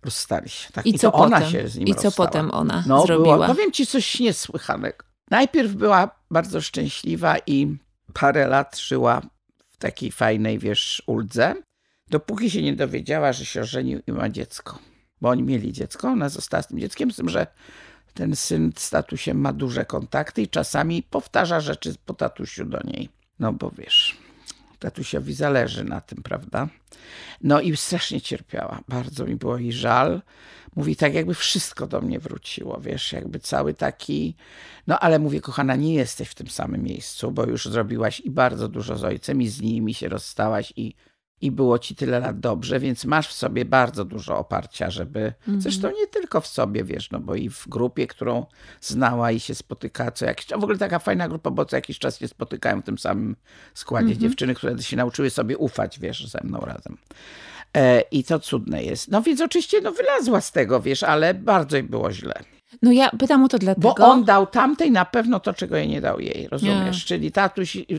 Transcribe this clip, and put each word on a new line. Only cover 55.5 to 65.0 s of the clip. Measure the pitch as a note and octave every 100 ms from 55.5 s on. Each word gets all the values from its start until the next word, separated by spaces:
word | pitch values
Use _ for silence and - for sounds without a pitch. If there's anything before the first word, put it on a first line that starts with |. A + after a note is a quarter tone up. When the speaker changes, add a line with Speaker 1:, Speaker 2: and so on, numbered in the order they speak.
| C#3
Speaker 1:
ufać, | C#3+ - G2+ -
wiesz, | - - -
ze | -
mną | - -
razem. | - - - - _ - - - - - - -
E, | B2+ B2
i | - C#3
to | - D#3+
cudne | - C3 - D2+
jest. | - - -
No | G3+
więc | E4 C4+
oczywiście, | E4 F4 - G#4
no, | F#4
wylazła | F4 C5+ C5+ B3+ G#3
z | -
tego, | E3 G#2+ B2
wiesz, | C3 C3+
ale | - D3+ E3
bardzo | F#3+ A3 F#3+ C#3+ C#3+
jej | C3+
było | A#2 G2
źle. | F#2 - - - _ _ -
Speaker 2:
No | A#3+
ja | B3 C4+
pytam | A3+ C4 C#4
o | C4
to | A3+
dlatego | F#3+ F#3+ G#3+ A#3
Speaker 1:
Bo | A#3+
on | B3+
dał | G#3 G3 F#3+
tamtej | A#3+ C4 D4 D#4+
na | G3+